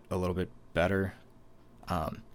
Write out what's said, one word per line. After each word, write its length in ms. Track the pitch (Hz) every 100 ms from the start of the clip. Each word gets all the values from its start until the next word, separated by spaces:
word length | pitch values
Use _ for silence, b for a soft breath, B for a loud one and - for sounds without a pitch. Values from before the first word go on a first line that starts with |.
| -
a 60 | 92
little 180 | 90 90
bit 160 | 90 - - 82
better. 400 | 87 98 95 - - - - - - - -
Um, 340 | 87 76 - -